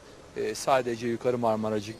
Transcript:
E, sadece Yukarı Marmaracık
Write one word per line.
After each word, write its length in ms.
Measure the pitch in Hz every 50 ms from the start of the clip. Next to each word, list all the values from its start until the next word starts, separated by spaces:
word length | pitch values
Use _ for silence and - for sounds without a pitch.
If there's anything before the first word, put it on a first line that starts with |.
| - - - - - - -
E, 180 | 123 117 110 107
sadece 520 | - - - 143 131 127 120 117 113 117
Yukarı 320 | 120 117 113 - 127 123 120
Marmaracık 580 | 120 117 110 107 110 110 110 107 98 107 110 -